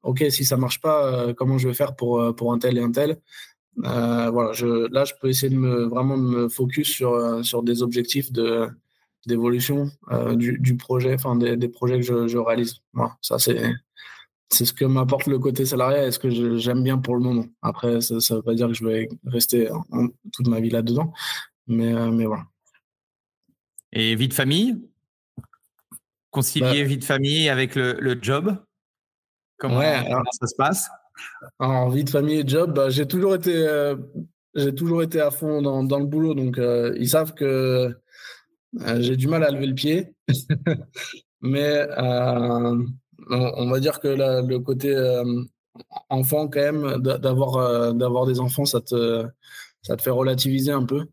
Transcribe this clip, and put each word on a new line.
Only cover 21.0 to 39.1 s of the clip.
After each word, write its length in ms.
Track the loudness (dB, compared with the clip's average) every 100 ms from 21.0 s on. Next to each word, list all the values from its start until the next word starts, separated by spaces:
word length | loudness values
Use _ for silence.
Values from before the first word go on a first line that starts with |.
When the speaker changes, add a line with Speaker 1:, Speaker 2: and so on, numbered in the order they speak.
| -2 -6 -10 -10 -12 _ -4
Speaker 1:
mais, 260 | 0 2
euh, 160 | 0 0
mais 160 | 0 0
voilà. 200 | -4 -10 _ _ _ _ _ _ _ _ _ _ _ _ -20 _
Speaker 2:
Et 240 | -2 0 2
vie 120 | 0
de 60 |
famille ? 420 | 0 2 2 2 -2 -8 _ _ _ _ -20 -20 _ _ _ _ -20 _ _ _
Concilier 520 | -2 -2 0 2 2
Speaker 1:
Bah 60 | 0
Speaker 2:
vie 100 | -2
de 60 |
famille 440 | 0 0 2 2 2
avec 260 | 2 0
le, 220 | 0 0 0
le 180 | -2 -2
job ? 360 | 0 0 0 -4 _ _ _ _ _ _ _ _ _ _
Comment, 200 | -2 2
Speaker 1:
Ouais, 80 | 2
alors 320 | 0 0 -2
Speaker 2:
comment 60 | -2
ça 140 | -6 -8
se 100 | 0
passe ? 320 | 0 0 -4 -12 _ -20 -20 -18 -20 _
Speaker 1:
en 300 | 0 2 2
vie 160 | 0
de 60 | 0
famille 280 | 0 2 0
et 60 | 2
job, 280 | 2 2
bah, 160 | 2 2
j'ai 160 | 2 0
toujours 260 | 0 2
été, 180 | 2 0
euh, 440 | 2 2 2 0 -2 -8 -14 -14 _ _
j'ai 180 | -2 -2
toujours 300 | 0 0 0
été 180 | 0 2
à 120 | 0
fond 280 | 0 -2 0
dans, 200 | 0 0
dans 160 | 0 0
le 60 | 0
boulot, 260 | 0 0
donc, 240 | 0 -2 0
euh, 360 | 0 2 0 -2
ils 120 | 0
savent 260 | 2 0
que, 580 | -2 0 0 2 2 0 -4 _ -20 -20 -20 _ _ _ -10
euh, 200 | -2 0
j'ai 160 | 0